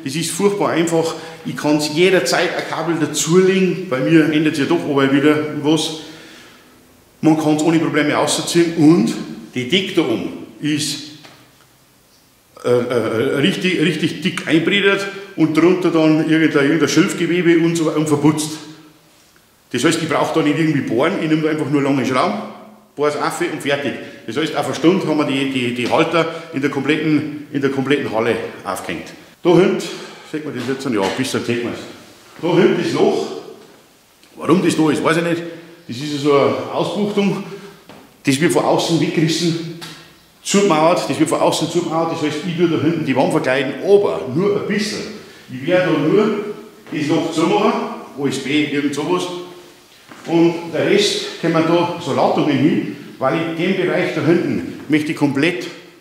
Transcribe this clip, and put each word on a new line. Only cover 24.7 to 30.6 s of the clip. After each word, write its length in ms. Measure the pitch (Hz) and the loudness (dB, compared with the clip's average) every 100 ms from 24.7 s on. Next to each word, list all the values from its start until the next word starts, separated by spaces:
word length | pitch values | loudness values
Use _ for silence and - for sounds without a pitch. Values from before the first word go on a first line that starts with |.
| 131 | 2
Stunde 320 | 156 190 - | 2 2 0
haben 100 | 151 | 0
wir 80 | 135 | 0
die, 260 | 131 135 | 0 -2
die, 220 | 131 120 | -2 -2
die 160 | 120 117 | -2 0
Halter 380 | - 160 165 - - - | 2 2 2 0 -4 -10
in 80 | 135 | -4
der 80 | 139 | -2
kompletten, 760 | 139 127 156 156 151 - - - | -2 -2 0 2 0 0 -10 -8
in 100 | 139 | -2
der 100 | 135 | -2
kompletten 420 | 139 127 143 107 | -2 0 0 0
Halle 220 | 107 117 107 - - | -2 0 -2 -4 -10
aufgehängt. 500 | 98 92 - 80 - - - - | -8 -8 -6 -10 -10 -18 -20 -4
Da 100 | 170 | 4
hinten, 280 | 165 202 - - - - - - | 6 4 0 -6 -12 -16 -18 -12
sieht 140 | 156 151 | -10 -8
man 80 | |
das 140 | 123 | -8